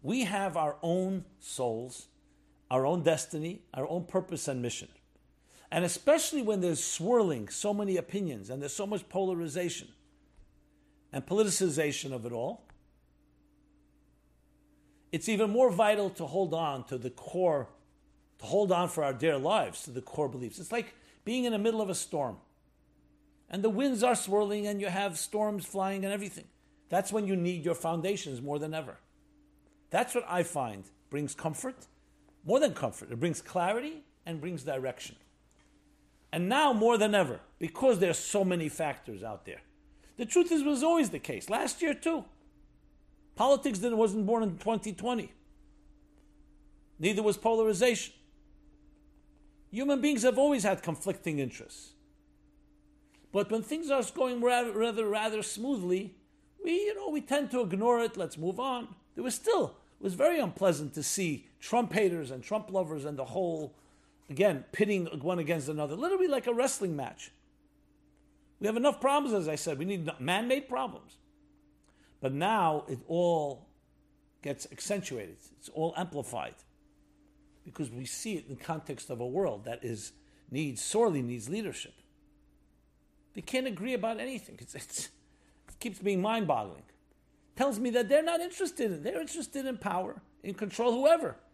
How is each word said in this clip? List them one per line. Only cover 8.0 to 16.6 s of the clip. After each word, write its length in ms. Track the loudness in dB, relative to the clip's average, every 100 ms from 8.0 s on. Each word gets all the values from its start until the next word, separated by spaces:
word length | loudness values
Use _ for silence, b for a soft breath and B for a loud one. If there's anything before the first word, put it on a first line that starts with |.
| -2 -4 -4 -6 -8
and 120 | -8
there's 100 | -6
so 160 | -6 -4
much 220 | -4 -4
polarization 800 | -2 -2 -2 -4 -2 -4 -6 -12 -20 _ _ _ -20 -20 _ _ b b b _
and 140 | -10 -2
politicization 880 | 4 4 4 2 2 0 0 -6
of 120 | -6 -6
it 60 |
all, 320 | -4 -4 -6 _ -20 _ _ _ _ _ _ _ _ _ _ _ _ _ _ _ _ _ _ _ _ b b b
it's 160 | -6 0
even 220 | 2 4
more 200 | 6 4
vital 400 | 6 4 4 0
to 140 | -2 -4
hold 280 | 0 0
on 320 | 0